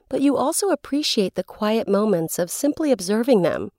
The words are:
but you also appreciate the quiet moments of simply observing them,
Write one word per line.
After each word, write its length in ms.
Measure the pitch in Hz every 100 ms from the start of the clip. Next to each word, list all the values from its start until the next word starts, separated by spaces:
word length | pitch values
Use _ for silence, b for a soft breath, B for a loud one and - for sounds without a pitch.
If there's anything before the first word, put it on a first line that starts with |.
| -
but 120 | 269
you 160 | 277 247
also 340 | 262 - 403
appreciate 640 | 311 - 285 294 - 185
the 100 | -
quiet 420 | - - 214 226 196
moments 520 | 196 214 175 160 -
of 120 | 175
simply 400 | - 285 294 302
observing 520 | 226 180 214 240 220
them, 280 | 165 65 98